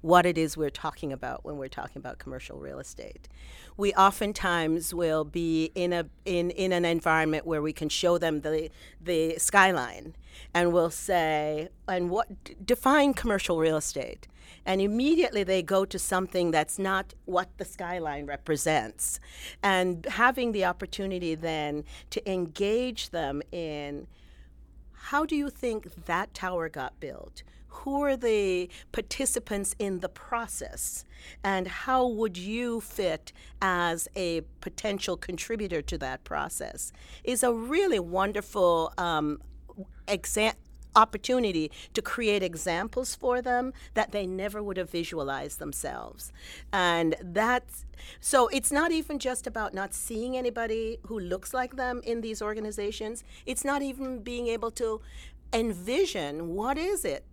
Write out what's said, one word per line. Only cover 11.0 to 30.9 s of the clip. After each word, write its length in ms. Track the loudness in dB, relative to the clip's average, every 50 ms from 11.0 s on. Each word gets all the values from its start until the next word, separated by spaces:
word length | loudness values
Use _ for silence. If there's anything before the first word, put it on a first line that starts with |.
| 0 2 4 4 4 4 2 2 2 0 -2 -2 -4 -6 -10 -12 -4
"And 240 | -2 0 0 0 2
what, 320 | 2 0 0 -2 -4 -16 -16
d-, 120 | -18 -16 -12 0
define 520 | 0 0 4 6 6 8 8 6 6 4
commercial 420 | 2 2 2 2 2 2 2 2
real 200 | 4 4 4 4
estate?" 500 | 2 0 -2 -4 -6 -6 -8 -10 -14 -16 -20 -20 -20 -20 -20 -20 -10 -2
And 160 | -2 2 2
immediately 600 | 2 2 2 2 4 6 6 6 4 4 2 0 2
they 200 | 4 2 2 2
go 200 | 4 4 4 4
to 140 | 2 -2
something 540 | -4 -2 0 0 0 0 0 2 2 2 4
that's 260 | 4 4 2 2 -2
not 380 | -2 0 0 2 0 -2 -4 -12 -14 -8
what 240 | 0 0 0 0 0 -6
the 80 | -10 -10
skyline 640 | -10 -8 -8 -6 -4 -4 -4 -2 -4 -4 -4 -6
represents. 920 | -6 -8 -8 -2 -2 0 0 2 2 2 2 2 -2 -6 -4 -4 -4 -4 -6 -10 -16 -16 -14 -14 -14 -10 0 2
And 420 | 2 4 4 2 2 -2 -4 -6
having 460 | -6 2 4 4 6 6 4 -2 0
the 140 | 0 2 0
opportunity 680 | 0 0 -2 -8 -10 -6 -6 -4 -4 -4 -2 -2 -2 -2
then 500 | -2 -2 -2 -2 0 -2 -2 -2 -4 -6 -10 -16 -18 -14 -6
to 200 | -6 -6 -4 -2
engage 800 | -2 -2 -2 -4 -2 -2 0 2 2 2 0 -2 -4 -6 -8 -6
them 320 | -4 -4 -2 -2 -4 -4 -6 -6
in, 560 | -8 -6 -6 -6 -6 -6 -6 -8 -8 -10 -10 -14 -20 -20 -20 -20 -20 -20 -20 -20 -20 -20 -20 -20 -20 -20 -20 -20
"How 340 | -20 -18 -8 -2 0 0 0
do 100 | 2 0
you 140 | 0 0 -2
think 560 | -4 -4 -4 -2 -2 -4 -8 -10 -16 -14 -4
that 300 | -2 0 0 0 -4 -6
tower 340 | -6 -4 -2 -2 -2 -4 -4
got 300 | -4 -6 -8 -8 -8 -10
built? 420 | -12 -12 -10 -12 -14 -16 -18 -20 -20 -20 -20 -20 -20 -18 -16 -10
Who 200 | -6 -2 0 2
are 160 | 2 2 2
the 520 | 2 2 2 2 4 4 2 2 0 -2 -4 -10 -18 -16 -8
participants 840 | -6 -6 -6 -6 -4 -2 0 0 0 -2 -2 -2 -4 -2 -2 -4 -2
in 220 | -2 -2 -2 -2 -2
the 100 | -4 -6
process? 960 | -8 -10 -8 -4 -4 -4 -4 -6 -8 -10 -10 -10 -8 -8 -8 -6